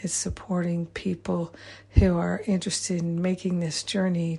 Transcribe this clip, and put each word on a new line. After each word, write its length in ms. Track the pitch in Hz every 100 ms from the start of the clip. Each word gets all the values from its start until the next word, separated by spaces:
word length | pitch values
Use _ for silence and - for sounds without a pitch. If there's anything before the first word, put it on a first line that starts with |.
is 100 | 175
supporting 720 | - - - - 180 175 170 165
people 680 | - 190 170 - 175 165 - - - -
who 260 | - 190 170
are 260 | 175 185 -
interested 560 | 190 190 - - 180
in 200 | 170 170
making 400 | 185 185 185 175
this 220 | 165 -
journey 540 | - 196 185 175 165